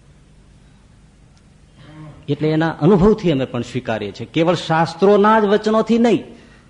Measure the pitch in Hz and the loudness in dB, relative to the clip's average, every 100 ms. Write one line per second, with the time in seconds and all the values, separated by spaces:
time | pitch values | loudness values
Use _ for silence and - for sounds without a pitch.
0 | _ _ _ _ _ _ _ _ _ _ | _ _ _ _ _ _ _ _ _ _
1 | _ _ _ _ _ _ _ _ - 156 | _ _ _ _ _ _ _ _ -20 -20
2 | 151 135 - 143 156 156 165 - 151 202 | -20 -16 -10 -4 -2 -2 -2 0 2 4
3 | 208 214 175 135 127 123 117 123 - 110 | 4 2 0 -2 -4 -6 -8 -8 -6 -6
4 | 101 95 113 147 165 170 - 160 165 - | -8 -12 -8 -2 0 -2 -2 -2 -2 0
5 | 196 208 208 220 208 208 214 220 220 233 | 2 4 4 4 2 0 0 -2 0 2
6 | 233 202 - - - - _ | 2 0 -4 -18 -20 -20 _